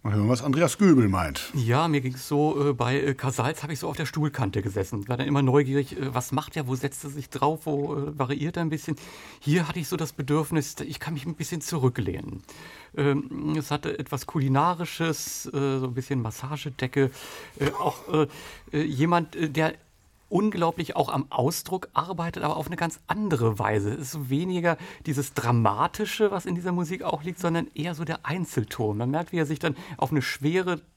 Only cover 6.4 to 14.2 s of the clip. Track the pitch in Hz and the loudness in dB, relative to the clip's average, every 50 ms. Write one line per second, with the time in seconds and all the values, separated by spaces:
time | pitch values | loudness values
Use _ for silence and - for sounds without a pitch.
6.4 | - - - 165 139 123 131 127 - 143 - - - 143 139 147 127 - - - | -2 -2 -6 -4 -2 -2 -2 -2 -2 -4 -6 -6 -12 -10 -10 -10 -10 -8 -2 2
7.4 | 135 147 160 156 - 160 147 139 143 151 143 147 139 151 147 143 135 120 143 131 | 2 2 2 0 -2 -2 -2 0 -2 -2 -2 -4 -4 -4 -2 -2 -2 -2 0 -2
8.4 | 147 - - 170 170 160 156 151 - - 147 - - - - - - - - - | -2 -2 -2 0 0 0 -2 -2 -2 -4 -6 -6 -6 -18 -18 -18 -18 -18 -20 -6
9.4 | - 143 156 180 165 147 - 180 147 - 185 156 160 147 - - 139 131 147 156 | 0 2 4 4 4 0 -2 -6 -4 -4 -2 -2 -2 -4 -4 -6 0 2 2 2
10.4 | 151 - 170 156 139 - - - - - 135 - - 156 165 139 131 170 165 - | 2 2 0 0 0 0 -6 -8 -8 -8 -8 -8 -6 -6 -6 -4 -4 -6 -6 -6
11.4 | 165 - 175 160 - - - 151 127 127 120 - 101 - - - - - - - | -6 -4 -4 -6 -4 -4 0 2 2 2 2 2 -2 -2 -4 -6 -8 -8 -10 -10
12.4 | - - - - - - - - - - - - 139 143 139 147 - - - - | -12 -16 -20 -20 -18 -18 -18 -20 -20 -10 -2 0 2 2 2 2 -2 -4 -8 -4
13.4 | 151 151 156 156 135 - 147 147 - 160 - - 135 - 151 131 | -2 -2 -2 -2 -2 -2 -4 -4 -2 -4 -4 -4 -6 -6 -6 -6